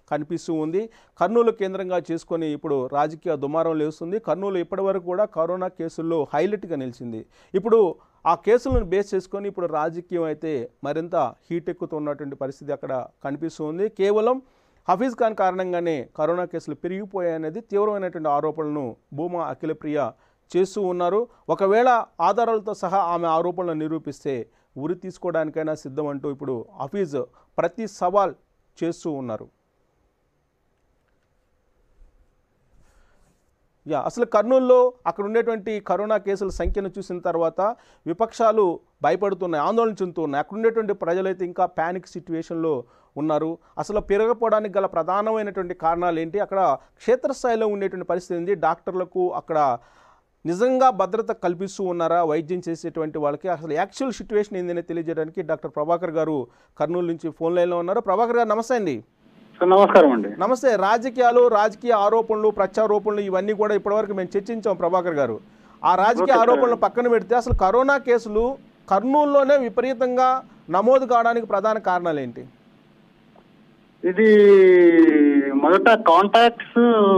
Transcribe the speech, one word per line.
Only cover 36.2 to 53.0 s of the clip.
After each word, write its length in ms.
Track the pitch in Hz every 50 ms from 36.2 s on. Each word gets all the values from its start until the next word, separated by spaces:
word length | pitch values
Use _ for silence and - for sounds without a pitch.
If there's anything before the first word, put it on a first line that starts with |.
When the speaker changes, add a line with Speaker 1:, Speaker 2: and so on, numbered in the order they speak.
| 190 196 196 190 208 190
Speaker 1:
సంఖ్యను 400 | - - 175 - - 208 196 185 -
చూసిన 220 | 202 185 - 180 175
తర్వాత 420 | 175 180 165 170 165 165 - - 190 214 240 - _ _ _ _ _
విపక్షాలు 720 | 147 - - 226 220 - - 233 220 220 220 202 175 160 - - _ _ _ 139
భయపడుతున్నాయి, 600 | 147 175 180 208 202 196 185 185 175 165 147 147
ఆందోళన 320 | 180 220 233 233 226 202 -
చెందుతున్నాయి. 380 | 190 180 165 175 160 147 139 143
అక్కడ 180 | 151 - 196
ఉండేటువంటి 360 | 220 226 226 220 226 220 196 196
ప్రజలైతే 520 | 196 185 165 175 190 190 190 185 185 185
ఇంకా 200 | 175 175 196 185
panic 420 | 175 - 170 160 170 185 185 175
సిచ్యువేషన్లో 760 | - - 175 - - 165 160 160 - 170 165 160 160 147 123 120 _ _ _ _ _ _
ఉన్నారు. 400 | 139 147 156 151 147 156 160 165 - _ _ _
అసలు 220 | 160 151 - 202 208
పెరగపోవడానికి 800 | - - 196 208 220 226 240 226 233 220 214 214 214 208 175
గల 80 | 202 196
ప్రధానమైనటువంటి 880 | 190 - 170 160 175 185 202 214 220 220 220 208 202 185 196 180 175 175
కారణాలు 460 | - 160 165 170 175 175 180 170 160
ఏంటి, 200 | 165 165 160 208
అక్కడ 380 | 196 - 190 196 185 156 135 - - _ _
క్షేత్రస్థాయిలో 680 | _ - 277 254 254 311 285 254 - - 247 226 220 220
ఉండేటువంటి 400 | 214 208 196 196 190 190 185 175
పరిస్థితి 320 | - 170 180 175 - 185 170
ఏంటి, 160 | 170 185 202
డాక్టర్లకు 760 | 165 165 160 170 - _ 196 180 185 180 180 - 190 180 180
అక్కడ 460 | - - - - 160 151 147 135 117 - - _ _ _ _ _ _ _ _ _ _ _ -
నిజంగా 440 | 156 175 185 240 254 262 254 262 262
భద్రత 420 | 220 185 190 190 208 220 214 233
కల్పిస్తూ 520 | 220 - - 175 175 165 196 190 - - 196
ఉన్నారా 400 | 185 175 170 165 160 165 175 170
వైద్యం 380 | 160 151 165 156 147 185 180 180 165
చేసేటువంటి 480 | 165 156 - 165 160 165